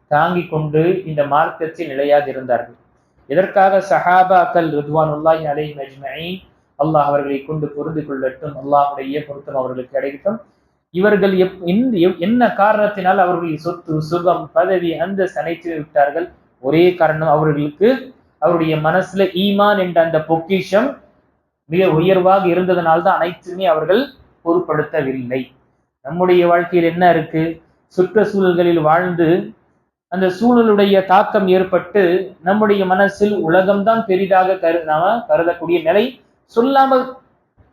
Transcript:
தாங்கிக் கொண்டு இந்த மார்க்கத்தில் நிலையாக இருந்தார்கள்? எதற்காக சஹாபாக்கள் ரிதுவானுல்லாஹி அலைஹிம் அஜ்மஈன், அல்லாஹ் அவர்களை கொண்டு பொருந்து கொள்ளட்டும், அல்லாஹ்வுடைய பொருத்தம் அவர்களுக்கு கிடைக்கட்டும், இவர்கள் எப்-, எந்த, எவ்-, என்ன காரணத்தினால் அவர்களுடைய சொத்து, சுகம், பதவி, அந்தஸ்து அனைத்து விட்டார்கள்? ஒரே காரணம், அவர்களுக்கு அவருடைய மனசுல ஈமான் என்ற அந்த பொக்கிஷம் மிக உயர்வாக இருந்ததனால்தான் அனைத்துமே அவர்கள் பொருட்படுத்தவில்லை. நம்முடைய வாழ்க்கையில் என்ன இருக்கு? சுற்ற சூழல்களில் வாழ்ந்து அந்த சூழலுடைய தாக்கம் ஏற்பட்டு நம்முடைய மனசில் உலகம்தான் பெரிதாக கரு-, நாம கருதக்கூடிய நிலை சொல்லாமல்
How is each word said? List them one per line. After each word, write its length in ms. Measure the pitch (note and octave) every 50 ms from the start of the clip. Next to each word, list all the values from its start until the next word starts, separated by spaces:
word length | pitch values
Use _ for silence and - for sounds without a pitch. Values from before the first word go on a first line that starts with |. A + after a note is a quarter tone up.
| _
தாங்கிக் 420 | - D3 D3 D#3+ F3 F#3 F3 E3 -
கொண்டு 560 | D#3+ D#3 D#3 D3+ D3 D#3 D#3+ F3 F#3+ - -
இந்த 220 | D#3+ D#3 D3 C#3+
மார்க்கத்தில் 600 | C#3 C#3 D3+ D#3 - - - E3 D#3 D#3+ - E3+
நிலையாக 420 | D3+ C3+ C#3 C#3+ C#3+ D3 D3 C#3+ C3+
இருந்தார்கள்? 460 | B2+ C3 C3 B2 A#2+ A#2 A#2+ - - _ _ _ _ _ _ _ _ _ _
எதற்காக 560 | - C3+ E3+ F#3+ F#3+ - G3+ F#3+ G3 F#3+ F#3+ F#3+ -
சஹாபாக்கள் 800 | F3+ D3 - F3 F3+ F#3 F#3 F#3 F#3+ F3+ F3 F3+ - F3 E3 D#3
ரிதுவானுல்லாஹி 760 | D3 D3 C#3+ C#3+ D3 D#3+ D#3 D3+ D3+ D3+ D#3 D#3+ D#3+ D#3+ D#3
அலைஹிம் 360 | D3+ C#3+ D3+ D3+ D3+ C#3+ C#3 C3+
அஜ்மஈன், 560 | - - C#3 C#3 C3+ C3+ D3+ E3 F3 F#3 F#3+ - _ _ _ _ _ _ -
அல்லாஹ் 240 | D3 D#3 D#3+ D3+ C#3
அவர்களை 420 | - C#3+ C#3+ C#3 C#3 C#3 C3+ -
கொண்டு 220 | - D#3 D#3 D3+
பொருந்து 360 | - - C#3+ C#3+ D#3 D#3+ D#3 C#3+
கொள்ளட்டும், 500 | - C#3 C3+ C3+ C3 C3 - D#3 D3 C#3
அல்லாஹ்வுடைய 680 | B2+ C3+ C#3 C#3+ C#3+ C#3+ C#3+ C#3+ C#3 C3+ C3+ C#3 D3+ C#3+
பொருத்தம் 280 | C#3+ C#3 C#3 C#3+ D3 C#3
அவர்களுக்கு 440 | C3+ B2+ B2+ B2+ B2+ B2+ - C#3 C3+
கிடைக்கட்டும், 400 | C3+ C#3 C#3+ - - G3+ A3+ A3+ - _ _ _ _ _ _ _ _ _ -
இவர்கள் 440 | F3 F#3+ G#3+ G#3+ G3 G3+ G3 F#3+
எப்-, 260 | F#3 F#3 F#3 - - F3+
எந்த, 340 | E3+ F3+ A3 B3+ C4 A#3
எவ்-, 200 | E3+ E3+ E3 E3+
என்ன 360 | - E3+ G3+ A#3 B3 A#3+ G#3+ -
காரணத்தினால் 640 | G3+ G3 G#3+ G#3+ G#3+ G#3 G3+ G3+ G3+ F3+ F3+ F#3+
அவர்களுடைய 400 | G3 F3+ F3+ F3 E3+ F3 E3 D3+
சொத்து, 440 | D3 D#3 E3+ F3 - - - D#3 D#3
சுகம், 480 | D3+ - F3 F3 E3+ F3+ E3+ E3 D#3 D3 -
பதவி, 460 | D#3+ F3 F#3 G3 F3+ F3 E3+ D#3 D3+
அந்தஸ்து 400 | E3 F#3 G3+ G3 F#3 F#3 - D3+
அனைத்து 360 | D3 E3 E3+ E3 - E3+ E3
விட்டார்கள்? 560 | D#3 D3 - - D3 C#3+ C#3+ C#3+ E3 F3+ - - _ _ _ _ _
ஒரே 360 | B2 C3+ D3 E3 F3 F3+ F3
காரணம், 320 | F3 E3 D#3 D#3 D#3 D#3+
அவர்களுக்கு 840 | D#3+ D3 D#3 D#3 D#3 D3 D3 D3 D3 - - F#3+ A#3 C4 B3+ - - - _ _ _ _
அவருடைய 380 | _ D3+ E3 F3 E3+ D#3+ D#3+ D#3
மனசுல 480 | D#3 D3+ D#3 - - - - - F#3+ G3 F3+ -
ஈமான் 460 | F3+ G3 G3+ G3+ G3+ G3+ G#3 G#3 G3
என்ற 240 | F#3 F3+ E3 E3+ E3
அந்த 160 | E3 D#3+ D#3
பொக்கிஷம் 760 | D#3 - E3 E3 - - F#3+ F#3 - - F#3 G#3 B3 C#4+ C#4 - - _ _ _ _ _ _ _ _ _ _ _ _
மிக 240 | - D#3 F3+ F#3+ F3
உயர்வாக 580 | D#3 D#3+ F3 F#3 F#3 F#3 F3+ F#3 F#3+ G3 F#3
இருந்ததனால்தான் 680 | F3+ E3+ F3+ F#3 F3+ F3+ F3 E3+ E3 D#3+ E3+ E3+ G3 F3+
அனைத்துமே 500 | D#3 E3 F3+ F3 - - - F3+ F#3 F#3+
அவர்கள் 420 | F3 D#3 D#3 D#3 D#3 F#3 A#3 C#4 - - _ _ _ _ _ -
பொருட்படுத்தவில்லை. 960 | E3+ E3+ F3+ F3+ - D#3 D3+ D3 - - D#3 C#3 C3+ C3 C3 B2 A#2+ B2+ C3+ B2 - _ _ _ _ _ _ _ _ _ _
நம்முடைய 460 | - C3+ D#3 F3 F#3 F3+ F3+ F3+ F3
வாழ்க்கையில் 440 | F3 E3+ F3 F3 F3 F#3 F3 E3+ E3
என்ன 180 | E3 F3 F3+ F3
இருக்கு? 520 | E3 D#3+ D#3 D#3 - D#3+ D#3+ E3 E3 - _ _ _ _ _
சுற்ற 360 | _ _ F#3 F3+ F#3 - G#3+ G3
சூழல்களில் 580 | G#3 G3+ G3 F#3+ F3+ F3 F3 F3 F3 E3+ E3+
வாழ்ந்து 720 | D3+ D3+ D#3+ E3+ F3+ F3+ F3 E3 E3+ D#3 E3+ G3 G3+ G#3+ - _ _ _ _ _ _ _ _ _ _
அந்த 200 | _ F3 F#3 F#3+
சூழலுடைய 800 | F#3 F#3 - A3+ A#3+ B3 A#3+ A3+ A3 G#3 G3+ G3+ G3 G3 F#3+ F#3
தாக்கம் 420 | - F3+ F#3+ - - - G#3+ G3
ஏற்பட்டு 540 | F#3 F3+ F#3+ F#3+ F#3 - E3+ - - - G#3 F#3+ E3+ F3 F#3 F#3+ F3 - _ -
நம்முடைய 420 | F3 G3+ G#3+ G#3+ G#3 G3+ G3 F#3+
மனசில் 600 | F#3 F#3 F#3+ G3 G3 F#3+ - G#3 G#3 G#3 F#3 E3
உலகம்தான் 600 | D#3+ E3 F#3 F#3+ G3 G3+ G3+ G3 A3+ A3+ A3+ -
பெரிதாக 480 | - F#3 F3+ G3 F3+ F#3+ F#3 F#3 F#3 F#3+
கரு-, 300 | F#3+ F3+ E3 E3 E3+ D#3+
நாம 420 | D#3 D3+ D#3 F3 G3 A3+ A#3+ A#3 -
கருதக்கூடிய 540 | D3+ D#3 E3+ F3 E3+ - E3 E3 F3 E3+ D#3
நிலை 380 | D#3+ F3+ G#3 A#3 C4 - - _ _ _ _ _
சொல்லாமல் 600 | _ - A3+ A#3+ C4+ C#4 C4+ C4+ C4 C4 B3+ B3+ - - - _ _ _ _ _ _ _ _ _ _